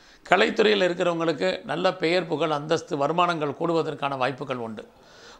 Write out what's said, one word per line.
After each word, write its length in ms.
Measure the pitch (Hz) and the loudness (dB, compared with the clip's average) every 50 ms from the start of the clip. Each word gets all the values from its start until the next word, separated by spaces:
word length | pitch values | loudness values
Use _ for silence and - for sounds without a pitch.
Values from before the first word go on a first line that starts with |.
| - - - - - - | -20 -20 -20 -20 0 2
கலைத்துறையில் 560 | - 190 220 233 214 - 214 214 214 202 185 | 4 4 4 2 2 4 4 4 4 4 4
இருக்கிறவங்களுக்கு 760 | 175 175 180 180 175 170 165 165 165 160 160 185 185 180 - - | 2 2 2 0 0 0 0 0 0 0 0 0 -2 -2 -2 -6
நல்ல 300 | - 143 165 185 185 180 | -6 -4 0 0 0 0
பெயர், 320 | 185 170 160 175 185 175 | 0 0 0 2 0 0
புகழ், 240 | 165 165 143 139 156 | -2 -2 -2 0 0
அந்தஸ்து, 460 | 151 143 147 - 170 156 - - 170 | 0 -2 0 0 -2 -2 0 -4 -2
வருமானங்கள் 600 | 143 139 147 165 175 175 175 170 156 151 143 135 - | 0 0 2 2 2 2 2 0 -2 -4 -4 -4 -2
கூடுவதற்கான 580 | 165 165 165 165 151 151 147 131 143 139 139 | -2 0 0 0 -2 -2 -4 -4 -4 -4 -2
வாய்ப்புகள் 400 | 131 127 135 139 131 147 135 131 | -2 -2 -2 -2 -4 -8 -8 -6
உண்டு. 260 | 123 117 113 107 110 - - - - - - - - - - - | -6 -8 -8 -10 -12 -14 -18 -20 -20 -20 -20 -20 -20 -20 -20 -20